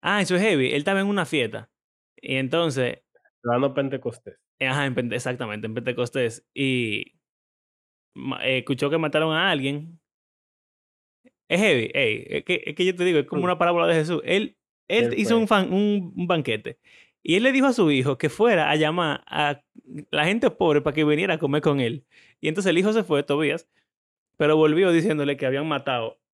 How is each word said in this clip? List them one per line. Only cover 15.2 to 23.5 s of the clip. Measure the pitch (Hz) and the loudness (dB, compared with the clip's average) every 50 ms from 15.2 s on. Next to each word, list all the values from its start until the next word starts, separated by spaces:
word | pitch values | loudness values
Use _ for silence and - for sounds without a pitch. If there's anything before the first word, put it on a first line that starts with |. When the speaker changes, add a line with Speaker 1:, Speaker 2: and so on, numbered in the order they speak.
| 220 196 226 | 0 2 2
Speaker 2:
fue. | 226 | 2
Speaker 1:
un | 226 202 | 4 4
fan-, | 226 202 190 - 180 | 2 2 2 2 0
un, | 190 208 208 208 208 185 170 - | 0 2 2 0 0 -2 -6 -6
un | - 175 175 | -6 -2 0
banquete. | 185 165 139 127 113 107 - 113 127 _ _ _ _ - _ _ _ _ | 0 0 0 -2 -4 -4 -6 -10 -14 _ _ _ _ -20 _ _ _ _
Y | _ - 160 | _ 0 0
él | 190 226 | 2 2
le | 262 | 2
dijo | 269 269 269 277 | 2 4 2 2
a | 247 | 2
su | - 202 160 | 4 4 4
hijo | 147 135 127 139 135 - | 4 2 2 0 -2 -2
que | - 156 | -2 -4
fuera | - - 208 240 226 175 156 147 | -2 2 2 2 4 2 2 2
a | 147 | 2
llamar | 156 156 151 160 180 175 156 143 - _ - | 2 2 0 0 0 -2 -2 -4 -6 _ -10
a | - 151 151 147 143 139 _ _ _ - _ - - 147 147 _ | -4 -2 -2 -2 -2 -4 _ _ _ -20 _ -16 -16 -16 -12 _
la | - 147 151 | -2 0 0
gente | 165 202 233 247 247 | 0 0 2 0 0
pobre | - - 190 170 147 147 | 0 2 2 4 4 4
para | 139 151 135 | 2 0 0
que | 151 156 | 0 2
viniera | 151 151 147 180 196 175 | 2 2 0 0 -2 -2
a | 160 | -2
comer | 160 143 139 151 | -2 -2 -2 0
con | 151 160 147 139 | 2 2 0 2
él. | 127 113 107 143 _ _ _ - _ _ _ _ | 0 -2 -4 -6 _ _ _ -20 _ _ _ _
Y | - 156 | -6 -4
entonces | 156 190 190 190 | -4 -2 0 0
el | 165 170 | 2 2
hijo | 185 208 220 | 2 2 2
se | 226 208 | 0 0
fue, | 175 160 139 147 | 2 0 0 2
Tobías, | - 185 151 156 143 | 0 0 0 0 0